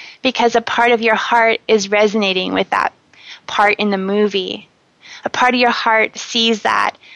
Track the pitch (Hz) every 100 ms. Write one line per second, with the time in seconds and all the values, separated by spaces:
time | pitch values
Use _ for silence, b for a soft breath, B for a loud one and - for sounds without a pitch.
0 | B B 262 - 240 226 226 - 240 233
1 | 226 214 - 233 226 - - 220 196 208
2 | 214 220 196 185 185 190 196 202 - -
3 | _ _ B B - - 208 202 208 196
4 | 190 202 208 196 185 208 - _ _ _
5 | B B - - 247 247 240 233 233 220
6 | 214 - - 233 226 214 214 214 208 -
7 | B